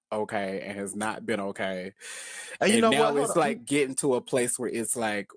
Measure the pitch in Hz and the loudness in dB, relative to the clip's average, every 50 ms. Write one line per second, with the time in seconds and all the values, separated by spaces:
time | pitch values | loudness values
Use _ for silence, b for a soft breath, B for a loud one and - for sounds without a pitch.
0 | _ _ 110 107 107 101 117 104 101 95 95 98 - - 101 101 101 98 85 104 | _ _ -4 -4 -4 -2 -2 -4 -2 -2 -4 -6 -6 -8 -8 -6 -6 -6 -4 -4
1 | 107 110 104 - 113 110 113 101 98 101 101 - 107 95 95 92 92 95 - B | -4 -4 -4 -6 -4 -4 -2 -2 -2 -4 -4 -4 -4 -4 -4 -4 -6 -10 -12 B
2 | B B B B B B B B B B B B - 190 214 233 226 226 - - | B B B B B B B B B B B B 2 4 6 6 6 6 6 6
3 | - - 143 143 139 - - 170 156 147 131 - - - 143 147 143 131 135 - | 4 4 4 2 2 2 4 4 4 2 0 -2 -2 0 2 2 2 2 0 -2
4 | - 147 127 120 - - - 131 120 120 - - 123 107 - 113 113 107 - 123 | 2 2 2 2 0 0 0 2 2 2 0 -2 -2 -4 -2 -2 -2 -2 -2 0
5 | 113 107 104 101 98 - - | 0 0 0 -2 -4 -6 -6